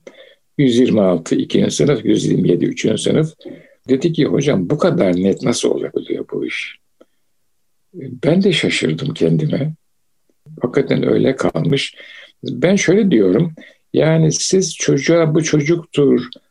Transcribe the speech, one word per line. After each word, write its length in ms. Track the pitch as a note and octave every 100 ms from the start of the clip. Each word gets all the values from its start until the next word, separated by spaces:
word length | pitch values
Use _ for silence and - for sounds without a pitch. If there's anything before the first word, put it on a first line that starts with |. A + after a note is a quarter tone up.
| - - - _ _ -
Yüz 200 | C3 A#2
yirmi 220 | B2+ G#2+
altı 340 | F#2 F2 -
ikinci 360 | - - G2 -
sınıf, 340 | - - C#3
yüz 200 | G#2 G#2+
yirmi 260 | - - -
yedi 140 | F2
üçüncü 380 | - - A2 -
sınıf. 300 | - B2 D#3 - - - - _ -
Dedi 240 | C3+ E3+
ki, 120 | D#3+
"Hocam 460 | C3 - C#3+ G#2 E2+
bu 80 | D3
kadar 380 | F#3 C#3+ F#2+ F2
net 260 | F#2+ F#2
nasıl 280 | - A#2 -
olabiliyor 540 | - - - - - -
bu 140 | - B1+
iş?" 320 | - - - _ _ _ _ _ _ _ _ _ _ _
Ben 480 | F#3 C3 B2 C#3+ F3+
de 100 | G3
şaşırdım 640 | D3+ F2+ - E2+ D2+ -
kendime. 600 | D#2 E2 D#2+ D#2 - D3+ D#3+ _ _ _ _ _ _ - -
Hakikaten 480 | B2 C#3+ - - -
öyle 280 | A2 B2 C3+
kalmış. 580 | - - - C#3 - - - - - _
Ben 320 | A#2+ B2 E3 G3
şöyle 340 | - G3 G3+
diyorum, 440 | A2+ F#2+ G#2+ E3+ - - _ _
yani 400 | - D3+ D#3+ D#3
siz 420 | D#3 - F#3+ F3
çocuğa 600 | - - C#3+ D#3+ E3+ D#3+
"Bu 80 | D#3+
çocuktur, 840 | D#3 D3+ C#3+ E3+ - - C#3 B2 B2 - _